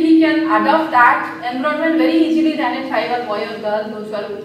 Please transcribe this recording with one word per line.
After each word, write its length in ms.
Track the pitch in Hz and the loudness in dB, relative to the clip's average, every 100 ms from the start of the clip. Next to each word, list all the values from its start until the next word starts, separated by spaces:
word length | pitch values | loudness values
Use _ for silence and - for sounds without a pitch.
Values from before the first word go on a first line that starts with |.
| 320 | 4
he 140 | 320 | 4
can 240 | 320 311 320 311 | 4 2 0 0
adopt 340 | 277 320 - | 2 0 2
that 640 | 247 233 - - - 247 | 4 4 4 -4 -8 -6
environment 440 | 262 302 302 330 320 | -4 -2 0 0 2
very 200 | 320 330 320 | 2 4 2
easily 280 | 320 311 262 | 2 0 0
than 300 | 247 254 - | -2 -4 -4
a 20 | |
tribal 380 | 247 233 240 208 | -4 -2 -4 -4
boy 160 | 208 214 | -6 -6
or 80 | 214 | -6
girl 240 | 214 214 214 | -4 -4 -4
who 240 | 214 214 | -10 -8
are, 160 | 208 208 202 | -8 -8 -10